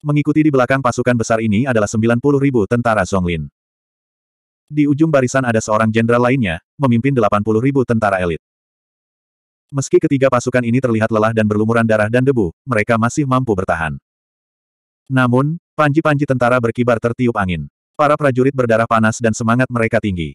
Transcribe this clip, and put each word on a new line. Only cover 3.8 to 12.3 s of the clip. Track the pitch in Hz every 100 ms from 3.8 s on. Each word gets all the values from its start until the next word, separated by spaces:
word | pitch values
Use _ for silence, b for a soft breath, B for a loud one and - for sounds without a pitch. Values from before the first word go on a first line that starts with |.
| _ _ _ _ _ _ _ _ _
Di | 151 147
ujung | 143 160
barisan | 143 127 135 123
ada | 110
seorang | 110 107 110
jenderal | 110 113 120
lainnya, | 123 135 104 82 _ _
memimpin | 139 117 135
delapan | 135 104 104
puluh | 104 110
ribu | 131 139 123
tentara | 117 107 95
elit. | 90 80 _ _ _ _ _ _ _ _ _ _ _ _ _
Meski | 139 - 180
ketiga | 156 143 131
pasukan | 123 120 123 117
ini | 123
terlihat | 127 113 110
lelah | 110 110 113
dan | 107
berlumuran | 104 110 117 117
darah | 107 107
dan | 120
debu, | 131